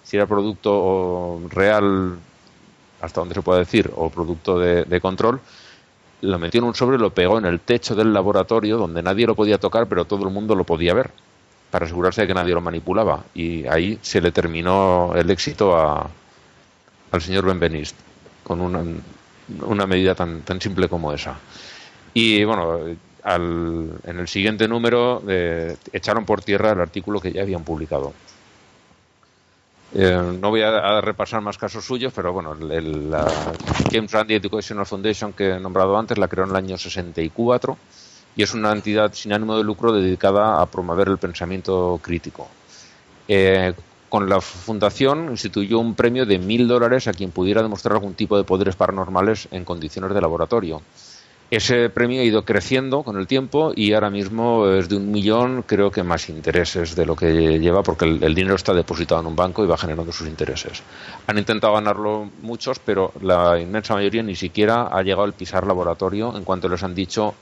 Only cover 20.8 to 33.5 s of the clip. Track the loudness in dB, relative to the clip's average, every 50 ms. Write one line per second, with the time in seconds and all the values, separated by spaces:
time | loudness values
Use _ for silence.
20.8 | 0 0 -2 -4 -4 -4 -6 -6 -8 -10 -12 -14 -18 -20 -20 -20 -20 -20 -20 -20
21.8 | -20 -20 -20 -20 -20 -4 0 2 4 4 4 4 4 2 2 0 0 -2 -2 -2
22.8 | -4 -8 -10 -12 -16 _ _ -8 -2 0 0 0 0 0 -2 -2 -2 -4 -4 -4
23.8 | -6 -8 -10 -12 -12 -12 -10 -8 -8 -4 -2 0 0 0 2 2 0 0 2 0
24.8 | 2 2 4 4 2 2 0 -2 -2 -2 0 0 0 0 -2 -2 -4 -6 -8 -10
25.8 | _ -10 -10 -6 -2 0 -2 0 0 0 -2 -2 0 -2 0 2 2 2 2 2
26.8 | 0 -2 -4 -8 -6 -4 -6 -4 -4 -4 -4 -4 -4 -4 -6 -6 -6 -6 -8 -8
27.8 | -6 -6 -4 -4 -4 -6 -10 -16 -20 -20 -20 _ _ _ _ _ _ _ _ _
28.8 | _ _ _ _ _ _ _ _ _ _ _ _ _ _ _ _ _ _ _ _
29.8 | _ -8 0 2 4 4 4 2 0 -2 -4 -2 -2 0 2 2 2 2 2 2
30.8 | 2 2 2 2 0 -2 -2 -4 -6 -4 -4 -6 -4 -6 -8 -6 -8 -8 -8 -10
31.8 | -8 -8 -6 -6 -6 -6 -6 -4 -6 -4 -4 -4 -8 -8 -10 -10 -8 -6 -4 -4
32.8 | -4 -4 -6 -6 -4 -4 -2 -2 0 -2 -2 -2 -6 -8